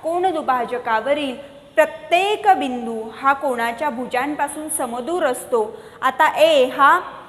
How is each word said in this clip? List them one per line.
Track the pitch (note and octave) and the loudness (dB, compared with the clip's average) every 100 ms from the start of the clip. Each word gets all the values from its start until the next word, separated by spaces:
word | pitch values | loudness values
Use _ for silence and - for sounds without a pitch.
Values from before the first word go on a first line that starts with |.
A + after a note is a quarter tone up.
कोन | D#4 F4 F#4 | -2 0 0
दुभाजकावरील | D#4+ C4+ B3+ A#3 B3 A#3+ A3 A3 D4 C#4 A#3+ - - - - | 0 0 0 0 -4 0 0 0 0 -2 -6 -14 -20 -6 2
प्रत्येक | D#4 D#4+ - F4 G4 G#4 G#4 F#4+ | 2 0 0 0 2 0 2 2
बिंदू | C#4 B3 A#3 A3+ A3+ | 2 -4 -6 -8 -8
हा | - C4+ | -2 0
कोणाच्या | C#4 D4 A#3+ A#3 A#3 D4+ | 0 0 -2 -4 -2 -4
भुजांपासून | A#3 B3 B3 C#4 D4+ C#4+ D4+ D#4 | -4 -4 -4 -4 -4 -4 -6 -8
समदूर | D4+ B3+ A#3+ B3 F4 | -6 -4 -6 -4 -2
असतो. | D4+ B3+ - A#3+ G#3+ - - - | -2 -2 -2 -2 -2 -6 -20 -2
आता | B3+ C4 D#4 - | -2 2 2 6
ए | D#4 D4+ B3+ | 4 6 4
हा | B3+ C#4 E4+ F4+ - | 4 6 6 0 -14